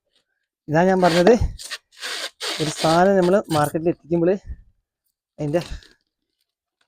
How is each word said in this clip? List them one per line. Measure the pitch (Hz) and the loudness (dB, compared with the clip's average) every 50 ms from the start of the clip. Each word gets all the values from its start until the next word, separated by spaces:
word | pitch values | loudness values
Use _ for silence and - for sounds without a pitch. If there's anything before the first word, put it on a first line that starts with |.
| _ _ _ _ _ _ _ _ _ _ _ _ _ - | _ _ _ _ _ _ _ _ _ _ _ _ _ -2
ഇതാ | 147 160 180 190 | 0 2 2 2
ഞാൻ | 190 185 180 | 2 2 2
പറഞ്ഞത്, | 175 165 175 175 196 240 226 - - - - - - - - _ _ _ - - - - - - - - - - - - - | 2 2 4 4 4 4 2 0 -4 -8 -10 -16 -16 -16 -18 _ _ _ -16 -14 -14 -12 -12 -12 -14 -14 -12 -12 -10 -8 -6
ഒരു | 160 151 151 - | -6 -6 -4 -2
സാധനം | - 160 160 170 180 196 196 190 | 0 2 4 4 4 4 4 4
നമ്മൾ | 180 175 185 214 220 - 160 | 4 4 2 0 0 0 0
മാർക്കറ്റിൽ | 151 147 147 - 165 160 170 160 | 0 0 0 -2 -4 -2 -4 -4
എത്തിക്കുമ്പോൾ | - _ 143 165 170 165 175 | -4 _ -4 -2 0 2 0
അതിൻ്റെ | 196 196 - - - - - _ _ _ _ _ _ _ _ _ _ _ _ _ _ - 151 147 143 175 165 - - - - - _ _ _ _ _ _ _ _ _ _ _ _ _ _ _ _ _ _ _ | 0 -2 -4 -12 -18 -18 -20 _ _ _ _ _ _ _ _ _ _ _ _ _ _ -10 -6 -4 -4 -4 -6 -8 -12 -16 -16 -20 _ _ _ _ _ _ _ _ _ _ _ _ _ _ _ _ _ _ _